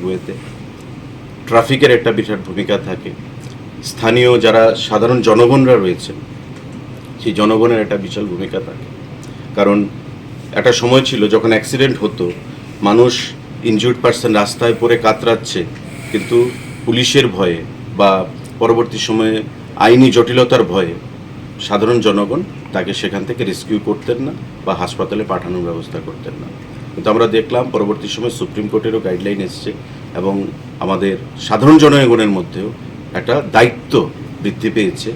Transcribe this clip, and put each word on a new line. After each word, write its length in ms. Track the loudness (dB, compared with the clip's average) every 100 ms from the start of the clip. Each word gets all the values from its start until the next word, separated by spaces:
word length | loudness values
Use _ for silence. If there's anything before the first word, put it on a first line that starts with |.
| -4
ওয়েতে, 280 | -6 -8 -12 -14 -16 -16 -16 -16 -16 -16 -16 -16 -16 2
ট্রাফিকের 440 | 2 4 4 6 6
একটা 140 | 4 0
বিরাট 240 | -2 -6 -6
ভূমিকা 280 | -6 -2 -2 -2
থাকে, 220 | -8 -10 -12 -14 -16 -16 -16 -16 -14 -12
স্থানীয় 400 | -2 2 4 6 6 6
যারা 180 | 6 6 4 -2
সাধারণ 320 | 2 2 4 4
জনগণরা 480 | 6 6 6 6 6
রয়েছেন 400 | 4 -2 -8 -12 -14 -16 -16 -16 -14 -14 -14 -16 -16 -6
সেই 120 | -4 2
জনগণের 400 | 4 4 4 4 0
একটা 120 | -2 -4
বিশাল 200 | -8 -6
ভূমিকা 260 | -6 -6 -6 -8
থাকে। 200 | -12 -14 -14 -16 -16 -16 -16 -6 2
কারণ 200 | 4 4 0 -6 -14 -16 -16 -16 -6 2
একটা 120 | 4 4
সময় 220 | 4 4 4
ছিল 120 | 2 4 4
যখন 140 | 4
অ্যাক্সিডেন্ট 420 | 2 0 2 2 2
হতো 220 | -4 -2 -4 -6 -14 -16 -16 -2 4
মানুষ, 260 | 6 6 2 -8 -12 -14 -6 0
ইনজিউর্ড 280 | 0 0 2
পারসন 280 | 0 2 2 2
রাস্তায় 340 | 0 0 0 2
পড়ে 140 | 2 4 2
কাতরাচ্ছে, 540 | 2 0 0 -2 -6 -6 -10 -14 -14 -6
কিন্তু 260 | -6 2 2 2 -2 -14 -8 -2
পুলিশের 400 | 0 2 2 2 2
ভয়ে 240 | 0 0 -8 -12 -10 2
বা 120 | 4 4 -2 -10 -14 -2
পরবর্তী 380 | 2 2 0 -4 -2
সময়ে 280 | 0 0 0 -6 -14 -16 2 6
আইনি 220 | 8 8 6
জটিলতার 500 | 4 4 4 4 2
ভয়ে 200 | 0 -2 -4 -12 -16 -16 -16 -16 -12 -2
সাধারণ 300 | 0 2 4 2
জনগণ 340 | 2 0 -2 -6 -12 -6 -6
তাকে 160 | -4 -4
সেখান 200 | -4 -4 -6
থেকে 120 | -4 -4
রেস্কিউ 340 | -6 -4 -4 -2
করতেন 300 | -4 -4 -4 -4
না 60 | -8 -14 -10 -6
বা 80 | -4
হাসপাতালে 420 | -4 -4 -4 -4 -4
পাঠানোর 360 | -4 -4 -6 -4
ব্যবস্থা 320 | -6 -8 -10 -10
করতেন 280 | -12 -12 -12
না। 60 | -14 -14 -16 -14 -12
কিন্তু 140 | -4 0
আমরা 120 | 2 4 2
দেখলাম 260 | 0 -2 0 -2
পরবর্তী 320 | -2 -2 -6 -6
সময় 180 | -6 -4
সুপ্রিম 260 | -6 -6 -2
কোর্টেরও 340 | -2 0 -2 -2
গাইডলাইন 320 | -4 -4 -4 -6
এসছে 220 | -8 -10 -10 -14 -16 -10 -4
এবং 140 | -2 -2 -4 -10 -14 -8 -4
আমাদের 300 | 0 0 -2 -8 -12 -2
সাধারণ 280 | 4 8 8
জনগণের 480 | 8 6 6 4 4 0
মধ্যেও 300 | -4 -8 -8 -10 -14 -14 -10 -6
একটা 160 | -2 -2 2 4
দায়িত্ব 380 | 4 2 0 0 0 -8 -14 -6
বৃদ্ধি 260 | -6 -2 -2 0
পেয়েছে 320 | -2 -4 -10